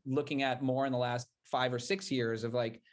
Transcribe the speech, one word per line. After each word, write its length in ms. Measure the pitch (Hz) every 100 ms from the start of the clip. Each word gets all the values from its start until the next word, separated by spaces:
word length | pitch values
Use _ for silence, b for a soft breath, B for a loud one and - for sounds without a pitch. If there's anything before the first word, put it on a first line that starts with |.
| 135
looking 360 | 135 143 143
at 200 | 135 127
more 240 | 135 127 135
in 80 |
the 40 | 123
last 300 | 123 120 - _
five 300 | - 131 127
or 60 | 123
six 300 | - 196 -
years 360 | 131 113 113 117
of, 80 |
like, 280 | 123 117 113 b